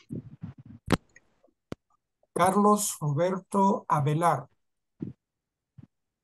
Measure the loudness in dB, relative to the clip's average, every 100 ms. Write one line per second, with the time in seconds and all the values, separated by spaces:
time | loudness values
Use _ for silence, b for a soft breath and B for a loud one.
0 | _ -14 -14 -16 -18 -18 -20 -20 -6 -6
1 | -6 _ _ _ _ _ _ -20 _ _
2 | _ _ _ 0 2 4 4 4 0 -4
3 | -4 0 0 -2 -4 0 2 0 -2 -2
4 | 0 0 0 0 -6 _ _ _ _ _
5 | -14 -14 _ _ _ _ _ -20 -20 _
6 | _ _